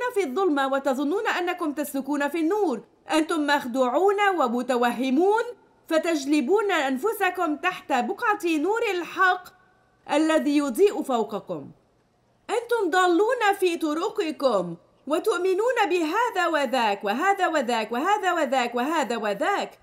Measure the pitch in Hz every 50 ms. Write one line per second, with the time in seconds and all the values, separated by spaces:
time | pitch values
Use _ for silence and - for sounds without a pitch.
0 | 480 494 - 403 359 262 247 381 392 359 294 277 269 262 269 269 269 285 254 262
1 | 294 285 359 440 453 427 - 349 349 359 349 349 339 302 262 302 285 - - 277
2 | - 277 294 285 285 285 285 339 311 320 403 427 403 320 233 208 - - _ _
3 | - - 311 311 311 320 349 311 294 285 285 285 277 247 226 262 254 247 247 311
4 | 370 403 403 415 403 392 381 320 269 233 233 247 247 - 254 240 247 240 208 220
5 | 262 269 247 302 359 403 427 453 466 480 - - _ _ _ _ _ - 320 311
6 | 330 339 339 285 262 277 302 294 240 269 381 440 415 392 359 311 269 262 262 247
7 | 330 440 427 440 381 359 359 370 339 311 294 285 - 370 359 - - - 277 247
8 | 220 226 403 - 480 440 415 415 - 339 320 294 294 381 440 466 480 427 370 359
9 | 320 - - 339 381 370 370 370 - - - _ _ _ _ _ _ _ _ _
10 | - - 285 302 311 320 320 302 247 294 285 294 285 277 214 302 392 427 - -
11 | 254 - 254 233 214 214 214 190 - - 175 147 135 127 - _ _ _ _ _
12 | _ _ _ _ _ _ _ _ _ - 381 480 466 480 480 453 403 320 370 370
13 | 370 359 339 339 427 453 523 480 440 403 403 403 381 359 339 - 320 302 302 330
14 | 370 453 440 415 392 311 269 - 285 254 220 190 180 170 170 - _ _ _ _
15 | - 254 302 370 403 415 370 339 359 381 370 370 453 508 508 466 403 311 359 359
16 | 320 302 349 453 480 466 440 370 349 320 320 294 277 233 262 247 226 208 202 202
17 | 220 196 208 262 359 392 392 381 359 330 320 294 247 233 240 226 214 220 233 240
18 | 302 392 415 427 381 359 349 330 302 233 269 262 240 240 240 240 247 302 339 311
19 | 262 208 240 220 214 208 202 - 302 381 403 320 202 - - -